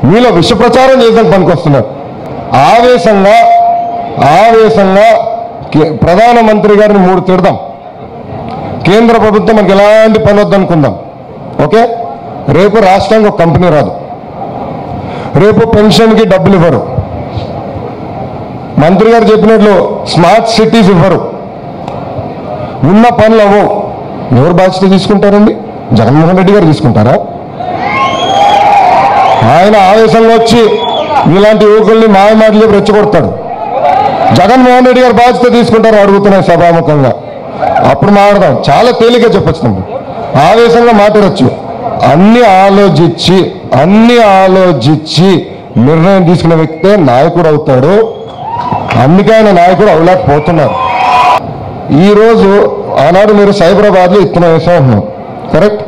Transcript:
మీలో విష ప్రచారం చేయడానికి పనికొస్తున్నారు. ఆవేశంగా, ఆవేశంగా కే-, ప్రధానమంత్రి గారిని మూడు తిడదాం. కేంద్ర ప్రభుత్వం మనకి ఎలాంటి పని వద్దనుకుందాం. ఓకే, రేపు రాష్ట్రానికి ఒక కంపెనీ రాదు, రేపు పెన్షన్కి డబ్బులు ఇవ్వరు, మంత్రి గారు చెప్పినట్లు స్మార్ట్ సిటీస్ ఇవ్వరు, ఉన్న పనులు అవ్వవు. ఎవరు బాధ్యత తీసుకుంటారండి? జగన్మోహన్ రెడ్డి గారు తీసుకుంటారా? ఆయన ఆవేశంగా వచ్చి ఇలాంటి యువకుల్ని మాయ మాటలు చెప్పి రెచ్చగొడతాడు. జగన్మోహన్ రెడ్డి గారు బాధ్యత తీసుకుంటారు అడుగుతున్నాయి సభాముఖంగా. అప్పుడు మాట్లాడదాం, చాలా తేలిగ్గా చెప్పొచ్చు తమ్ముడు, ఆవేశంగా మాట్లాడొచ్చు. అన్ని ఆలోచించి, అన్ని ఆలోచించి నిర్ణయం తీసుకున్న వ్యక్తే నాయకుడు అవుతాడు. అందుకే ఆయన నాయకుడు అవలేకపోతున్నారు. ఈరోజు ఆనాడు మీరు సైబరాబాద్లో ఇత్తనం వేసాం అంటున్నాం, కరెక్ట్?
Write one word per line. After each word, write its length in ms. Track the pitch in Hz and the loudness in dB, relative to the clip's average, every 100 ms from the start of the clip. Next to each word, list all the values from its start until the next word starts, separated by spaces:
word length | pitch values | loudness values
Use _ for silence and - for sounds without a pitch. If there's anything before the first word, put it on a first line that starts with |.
| 135 | 2
మీలో 200 | 208 247 170 | 2 2 0
విష 140 | 165 214 | 0 0
ప్రచారం 360 | 240 247 262 262 | 0 2 2 2
చేయడానికి 300 | 233 226 202 | 2 2 2
పనికొస్తున్నారు. 540 | 190 175 175 156 135 - - - - - - - 123 151 | 0 0 -2 0 -2 -2 -10 -16 -14 -14 -14 -4 0 2
ఆవేశంగా, 640 | 220 247 247 220 202 196 233 - - - - - - - - 139 165 | 2 2 2 2 2 2 4 4 2 0 -2 -6 -10 -10 -2 0 2
ఆవేశంగా 680 | 220 226 214 175 190 190 226 214 - - - - - | 4 4 2 2 2 2 2 2 -2 -8 -12 -14 -4
కే-, 180 | 147 156 151 - | -2 -2 -2 0
ప్రధానమంత్రి 680 | 185 233 240 220 214 208 208 | 2 2 2 2 0 2 2
గారిని 220 | 214 202 185 | 2 2 2
మూడు 140 | 190 185 | 0 0
తిడదాం. 300 | 185 175 107 - - - - - - - - - - - - 165 | 0 0 -2 -10 -18 -20 -18 -18 -18 -16 -14 -12 -12 -12 -6 -2
కేంద్ర 280 | 208 233 226 | 2 2 2
ప్రభుత్వం 320 | 214 208 175 214 | 0 0 0 0
మనకి 140 | 190 196 | 2 2
ఎలాంటి 440 | 208 220 220 214 196 | 4 4 4 2 0
పని 120 | 208 | 0
వద్దనుకుందాం. 520 | 196 196 185 170 131 92 - - - - - - 151 | 0 0 0 0 -2 -4 -14 -20 -20 -18 -12 -6 0
ఓకే, 160 | 214 240 - - - - - - 143 | 0 0 -4 -10 -12 -16 -10 -2 0
రేపు 200 | 202 214 190 | 2 2 2
రాష్ట్రానికి 400 | 190 - 220 208 | 0 0 0 0
ఒక 80 | - | 0
కంపెనీ 240 | 170 143 180 151 | -2 0 0 0
రాదు, 160 | 104 - - - - - - - - - - - - - - 143 | -2 -8 -14 -16 -16 -14 -14 -12 -12 -12 -12 -12 -12 -12 -6 0
రేపు 200 | 202 214 226 208 | 2 2 0 2
పెన్షన్కి 500 | 214 190 220 214 214 | 2 2 2 2 2
డబ్బులు 220 | 185 190 190 | 0 2 2
ఇవ్వరు, 220 | 165 120 - - - - - - - - - - - - - - - - - - - - | 2 -2 -4 -8 -8 -10 -10 -10 -10 -12 -12 -12 -14 -14 -14 -14 -14 -14 -14 -14 -6 0
మంత్రి 260 | 151 196 220 | 0 2 2
గారు 120 | 233 214 | 2 2
చెప్పినట్లు 440 | 214 208 220 208 185 - - - | 2 2 2 2 0 -2 -6 -4
స్మార్ట్ 360 | - 170 214 226 226 | 0 2 2 0 0
సిటీస్ 360 | 220 226 190 185 | 0 2 2 2
ఇవ్వరు, 240 | 185 147 - - - - - - - - - - - - - - - - 139 | 2 -2 -4 -12 -16 -16 -16 -14 -12 -12 -12 -12 -12 -14 -14 -12 -12 -4 0
ఉన్న 140 | 208 240 233 | 2 2 2
పనులు 240 | 220 226 202 | 2 4 2
అవ్వవు. 240 | 208 185 - - - - - - 120 | 2 0 -4 -8 -12 -14 -12 -2 0
ఎవరు 160 | 156 175 | 2 2
బాధ్యత 260 | 185 185 190 | 0 0 0
తీసుకుంటారండి? 600 | 190 - 202 202 202 208 - - - - 107 | 0 0 0 2 2 0 -2 -12 -14 -4 0
జగన్మోహన్ 400 | 113 147 165 185 | 2 2 2 2
రెడ్డి 140 | 185 202 | 2 2
గారు 100 | 165 | 2
తీసుకుంటారా? 460 | 151 143 107 107 156 - - - - - - - 1077 1077 1047 - - - 807 - - - - - - - - 113 151 | 0 0 0 0 -2 -4 -14 -16 -12 -10 -6 -6 -4 -4 -4 -4 0 2 2 2 2 2 2 0 0 0 0 2 2
ఆయన 200 | 196 214 185 | 4 4 4
ఆవేశంగా 440 | 214 220 226 226 226 | 4 2 2 2 2
వచ్చి 220 | 226 233 214 - - - - 285 - 185 | 2 2 2 0 -4 -6 -4 -2 0 2
ఇలాంటి 260 | 208 214 214 | 2 2 4
యువకుల్ని 360 | 214 208 226 220 190 | 2 2 2 2 4
మాయ 160 | 202 220 | 4 4
మాటలు 180 | 220 214 | 2 2
చెప్పి 140 | 226 202 | 2 2
రెచ్చగొడతాడు. 520 | 202 208 208 165 104 - - - - - - - - - - 117 | 0 0 0 0 -2 -6 -10 -10 -6 -4 -2 0 -2 -2 0 2
జగన్మోహన్ 480 | 196 254 247 247 254 | 2 2 4 4 2
రెడ్డి 120 | 254 254 | 2 2
గారు 100 | 226 | 2
బాధ్యత 260 | 240 240 240 240 | 2 2 2 2
తీసుకుంటారు 400 | 226 220 220 214 | 2 2 2 2
అడుగుతున్నాయి 420 | 202 196 202 196 180 | 2 2 2 2 2
సభాముఖంగా. 640 | 170 175 165 156 151 131 - - - - - - - - | 2 2 2 0 0 0 -2 -10 -16 -14 -8 -6 -2 -2
అప్పుడు 200 | - 202 202 | 0 2 2
మాట్లాడదాం, 360 | 202 202 175 120 - | 2 2 0 0 0
చాలా 220 | 143 240 - | 2 2 2
తేలిగ్గా 300 | 226 240 - 190 | 0 2 0 0
చెప్పొచ్చు 260 | 156 - 120 | -2 -4 -4
తమ్ముడు, 200 | 92 90 - - - - 135 160 | -4 -8 -12 -12 -12 -6 0 2
ఆవేశంగా 440 | 226 233 240 240 214 | 2 2 2 2 2
మాట్లాడొచ్చు. 440 | 208 214 196 - 127 - - - - - 120 | 2 2 0 0 -2 -4 -12 -10 -8 -4 0
అన్ని 320 | 151 202 240 226 185 196 | 2 2 4 4 4 2
ఆలోచించి, 720 | 196 202 147 170 - - 185 151 - - 123 | 2 2 2 0 0 0 0 0 -6 -4 0
అన్ని 360 | 160 208 233 240 214 190 | 2 2 4 4 2 2
ఆలోచించి 880 | 190 185 185 151 120 151 - - 190 170 - - - - 123 | 2 2 2 0 0 -2 -2 0 2 0 -4 -16 -6 -2 0
నిర్ణయం 360 | 165 170 196 170 | 2 2 2 2
తీసుకున్న 260 | 175 160 160 | 0 0 0
వ్యక్తే 300 | 156 - 190 208 139 | -2 -2 0 2 2
నాయకుడు 380 | 120 165 165 165 | 2 0 0 0
అవుతాడు. 420 | 147 - 127 143 208 220 - - - - - - - - - 127 | 0 0 0 2 0 -2 -6 -16 -14 -10 -8 -6 -6 -4 -2 2
అందుకే 280 | 185 208 220 | 2 2 2
ఆయన 120 | 214 180 | 2 2
నాయకుడు 280 | 175 185 208 160 | 2 2 2 2
అవలేకపోతున్నారు. 800 | 170 185 - 147 160 160 127 92 - - 247 247 - - - - - - - 139 196 | 2 0 0 0 0 -2 -2 -2 -4 -2 0 0 0 0 -4 -12 -12 -12 -4 0 2
ఈరోజు 420 | 208 226 220 196 202 208 - - - | 4 4 2 2 2 0 -4 -6 -2
ఆనాడు 280 | 143 180 208 208 | 0 2 2 2
మీరు 120 | 202 202 | 2 2
సైబరాబాద్లో 600 | 170 190 208 185 180 202 180 | 0 2 0 0 2 2 0
ఇత్తనం 240 | 175 170 | 0 0
వేసాం 220 | 165 165 175 | 0 0 0
అంటున్నాం, 260 | 131 104 - - - - - | 2 0 -4 -12 -16 -14 -4
కరెక్ట్? 300 | 156 208 208 | 0 0 -2